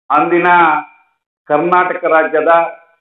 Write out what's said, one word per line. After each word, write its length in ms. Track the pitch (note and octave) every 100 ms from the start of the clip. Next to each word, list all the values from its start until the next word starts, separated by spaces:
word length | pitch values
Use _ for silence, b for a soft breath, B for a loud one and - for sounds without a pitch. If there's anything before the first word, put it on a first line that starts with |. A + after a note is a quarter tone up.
| - D3
ಅಂದಿನ 320 | E3 F3 F3+ F3 E3 D3+ D3+ _ _ _ _ _ -
ಕರ್ನಾಟಕ 520 | D3+ E3+ F3+ F3+ F3 E3
ರಾಜ್ಯದ 380 | D#3+ D#3 D3+ D#3 E3+ E3 - _ _